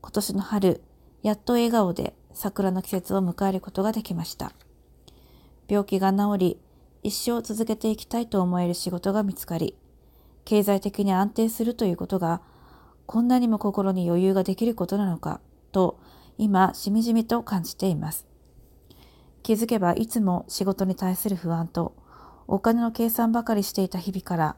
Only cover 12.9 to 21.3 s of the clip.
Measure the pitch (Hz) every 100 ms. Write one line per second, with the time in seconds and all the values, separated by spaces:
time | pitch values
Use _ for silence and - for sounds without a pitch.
12.9 | _ - 220 240 254 240 214 208 196 196
13.9 | 185 170 170 190 190 185 190 226 226 175
14.9 | 202 196 165 156 - - _ _ 190 180
15.9 | - - - - - 214 190 190 - 202
16.9 | 214 233 226 220 240 233 190 170 - 190
17.9 | 151 156 - - _ _ - - - _
18.9 | - - - - - - 220 226 226 180
19.9 | 175 220 233 196 180 - - 190 190 190
20.9 | 185 185 180 -